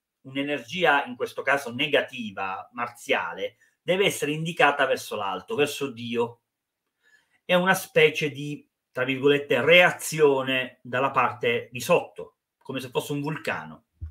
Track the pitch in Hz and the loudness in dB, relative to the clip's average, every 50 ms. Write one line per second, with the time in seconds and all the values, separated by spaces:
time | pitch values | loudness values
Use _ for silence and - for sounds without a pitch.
0 | _ _ _ _ - 135 131 139 139 147 147 135 123 - 160 180 170 151 139 139 | _ _ _ _ -18 -12 -8 -6 -6 -4 -6 -6 -8 -8 -6 0 2 4 4 4
1 | - 123 123 123 123 113 - - 117 135 139 139 - 120 117 123 147 151 139 131 | 2 -2 -6 -8 -8 -8 -6 -6 -2 0 0 0 -2 -4 -4 -4 -2 2 2 0
2 | - - - 127 117 104 95 101 98 95 95 98 - - - 123 120 - - - | 0 0 -6 -10 -10 -10 -8 -6 -6 -6 -6 -8 -10 -12 -10 -8 -8 -8 -10 -10
3 | - - 127 107 95 85 85 92 98 101 - _ _ _ _ _ - - 175 190 | -4 -2 -2 -2 -2 -4 -8 -8 -8 -10 -10 _ _ _ _ _ -2 0 2 2
4 | 202 180 175 - 156 143 151 156 160 165 170 - 156 143 139 - 139 131 131 120 | 2 2 0 0 -2 -4 -2 -4 -4 -4 0 2 4 4 4 2 0 0 0 -2
5 | - - 117 104 101 98 92 92 - - 113 123 147 147 - - 143 139 123 113 | -4 -8 -8 -6 -6 -6 -6 -8 -8 -6 -2 -2 0 -2 -2 -4 -6 -8 -8 -8
6 | 120 117 117 117 117 113 113 _ _ _ _ _ _ _ _ _ _ _ _ _ | -10 -6 -2 -2 -2 -4 -6 _ _ _ _ _ _ _ _ _ _ _ _ _
7 | _ _ _ _ _ _ _ _ _ - 180 180 180 185 185 180 - - - 165 | _ _ _ _ _ _ _ _ _ 2 2 4 4 4 2 2 0 0 4 6
8 | 156 151 147 - 160 151 127 135 147 147 147 143 - _ _ _ _ _ - 127 | 6 6 4 2 -4 -4 -4 -6 -8 -8 -8 -10 -12 _ _ _ _ _ -6 -6
9 | 127 135 135 131 131 143 143 139 - - 147 123 120 151 170 180 180 170 - - | -4 -2 -2 2 4 4 4 4 2 0 0 2 4 6 8 8 8 6 4 0
10 | - - 160 156 151 143 139 135 127 131 135 131 127 123 - _ - 127 123 123 | -8 -6 0 4 4 6 4 4 0 0 -2 -2 -2 -4 -10 _ -12 -6 -4 -2
11 | - - - - 127 131 113 - - 123 117 117 - - - 123 120 - 131 110 | -2 0 0 0 0 0 -2 -2 -2 -2 -2 -2 -4 -8 -12 -8 0 2 2 2
12 | - - - - 87 - _ _ _ _ _ _ _ - 131 135 127 123 - 151 | 2 -2 -12 -16 -16 -16 _ _ _ _ _ _ _ -10 -10 -10 -8 -6 -6 -6
13 | 147 - 147 143 143 156 160 151 - - 98 85 78 78 78 - _ _ _ - | -6 -4 -6 -6 -4 -6 -6 -6 -6 -6 -6 -6 -8 -12 -16 -20 _ _ _ -16
14 | - - | -16 -16